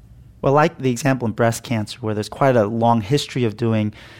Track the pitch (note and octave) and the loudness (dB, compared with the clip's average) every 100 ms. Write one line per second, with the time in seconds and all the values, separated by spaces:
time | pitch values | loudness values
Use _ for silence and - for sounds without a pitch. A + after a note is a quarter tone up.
0 | - - - - C3+ C#3+ E3 E3+ C3 A#2+ | -20 -20 -20 -6 0 2 2 0 -2 0
1 | C#3+ C3 A#2+ G#2 A#2 A2+ - A2+ G#2+ - | 0 0 -2 0 0 0 -4 -4 -4 -6
2 | A2 G#2 G#2 - C#3 A#2+ G2+ A2+ A#2 A#2 | -6 -4 -6 0 2 4 2 2 2 2
3 | G2 C#3+ - C3+ A#2 G#2 A#2 A2 G#2+ - | 2 -2 -2 -2 -2 0 0 0 -2 -6
4 | - - | -14 -20